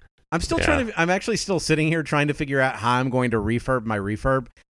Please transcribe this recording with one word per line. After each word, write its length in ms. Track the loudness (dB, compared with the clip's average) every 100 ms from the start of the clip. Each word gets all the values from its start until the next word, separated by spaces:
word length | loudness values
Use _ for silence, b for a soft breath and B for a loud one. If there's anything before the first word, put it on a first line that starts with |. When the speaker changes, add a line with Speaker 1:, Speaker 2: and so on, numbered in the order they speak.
| -20 _ -4
Speaker 1:
I'm 100 | -4
still 180 | 0 0
Speaker 2:
Yeah. 60 |
Speaker 1:
trying 220 | 2 0 0
to, 140 | 0
I'm 80 | 0
actually 280 | 0 0 -2
still 220 | 0 -2
sitting 280 | 2 2 2
here 160 | 0
trying 240 | 0 0 0
to 60 |
figure 260 | -2 -2 0
out 140 | 0 0
how 220 | 0 2
I'm 100 | 2
going 220 | 0 2
to 60 | 0
refurb 480 | 0 0 0 -2
my 120 | 0 -2
refurb. 500 | -2 -2 0 0 -2 b b